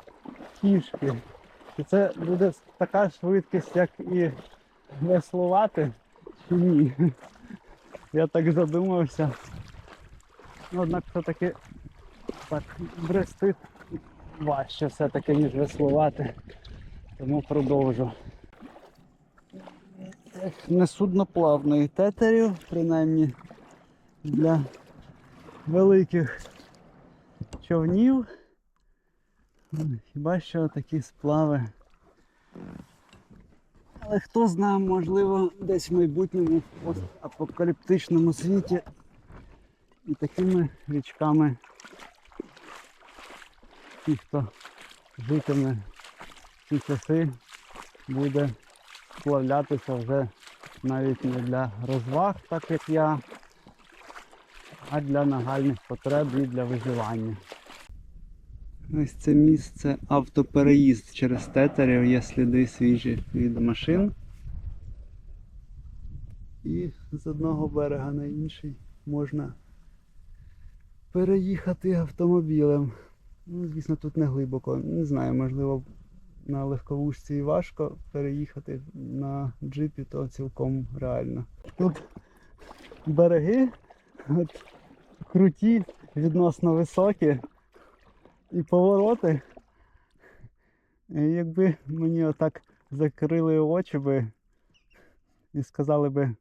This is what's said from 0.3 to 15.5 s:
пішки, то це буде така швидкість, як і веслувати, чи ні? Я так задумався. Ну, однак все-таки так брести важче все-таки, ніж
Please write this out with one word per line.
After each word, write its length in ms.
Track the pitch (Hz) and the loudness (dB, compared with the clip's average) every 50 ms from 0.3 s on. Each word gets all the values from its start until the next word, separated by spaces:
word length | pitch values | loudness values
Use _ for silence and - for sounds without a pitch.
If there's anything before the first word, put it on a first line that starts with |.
| - - - - - - | -18 -18 -20 -20 -8 0
пішки, 520 | - 196 202 180 - - - - 143 139 123 117 - - - - - - - - - - - | 2 4 4 4 2 -2 -6 -4 -2 -2 -2 -2 -6 -14 -20 -20 -20 -20 -20 -20 -20 -12 -10
то 80 | - 147 | -10 -2
це 280 | - - 196 202 185 - | 0 2 2 2 2 0
буде 380 | - 165 165 180 175 196 190 160 - _ - - - | -4 -2 -2 2 2 2 2 2 -2 _ -20 -6 -4
така 320 | 185 - - 196 208 185 | -2 0 2 2 2 2
швидкість, 680 | - - - 175 196 196 170 - - 185 - - - | 0 -4 -2 0 2 2 0 0 -2 -4 -2 0 0
як 140 | 175 180 165 - - | 2 2 2 -2 -8
і 320 | - 180 180 180 175 160 131 - - - - - _ _ _ _ _ - 151 139 | -6 -2 0 2 2 0 -2 -6 -12 -20 -20 -20 _ _ _ _ _ -18 -8 -4
веслувати, 920 | 143 170 180 175 - - - 180 180 175 180 196 220 208 - - 151 131 113 - _ _ _ _ - - - - - - | 0 2 2 2 2 -2 -2 -2 0 2 2 2 2 2 0 -2 -2 -2 -4 -8 _ _ _ _ -20 -20 -20 -20 -4 0
чи 60 | 175 | 2
ні? 380 | 175 175 180 170 147 151 131 131 135 170 165 127 - - - - - - - - - _ - - - _ - - - - - - | 2 4 6 6 6 4 4 2 2 2 0 0 -2 -10 -20 -20 -20 -20 -20 -20 -20 _ -20 -20 -20 _ -20 -20 -20 -14 -4 0
Я 140 | 151 160 156 | 0 0 2
так 240 | - 170 160 165 | 2 2 2 4
задумався. 800 | 156 165 175 151 151 170 185 190 185 175 165 135 - - 160 143 120 - - - - - - - - - - - - - - - - - - _ _ - - - - - - - | 4 2 2 2 2 0 0 0 2 0 0 0 -2 -2 -2 -2 -4 -6 -12 -18 -18 -18 -18 -18 -20 -20 -20 -20 -20 -20 -20 -20 -20 -20 -20 _ _ -20 -20 -20 -20 -20 -14 -8
Ну, 100 | 180 180 | -4 -2
однак 220 | 180 160 170 175 - - | -2 -2 -2 -4 -6 -6
все-таки 480 | - 175 165 - 160 - 180 180 - - - - - - - - - - - - - - - - - - - - | -6 -6 -4 -4 -4 -4 -4 -4 -4 -6 -14 -20 -20 -20 -20 -20 -20 -20 -20 -20 -20 -16 -14 -14 -14 -14 -10 -8
так 140 | - - - - - - 175 165 - 175 | -8 -8 -8 -10 -12 -12 -12 -12 -10 -8
брести 580 | 165 160 180 196 180 - - - 185 196 185 - - - - - - - - - - - - - - - - 156 | -4 -2 0 0 -2 -2 -4 -2 0 0 0 -2 -8 -18 -20 -20 -16 -14 -14 -14 -14 -18 -20 -20 -20 -20 -12 -6
важче 480 | 151 151 143 135 135 - - - 156 143 | -4 -2 -2 -2 -4 -6 -6 -6 -4 -4
все-таки, 480 | - - 151 139 - 143 - - 147 | -2 -2 -4 -2 -2 -2 -2 0 2
ніж 200 | 147 151 135 | 2 2 0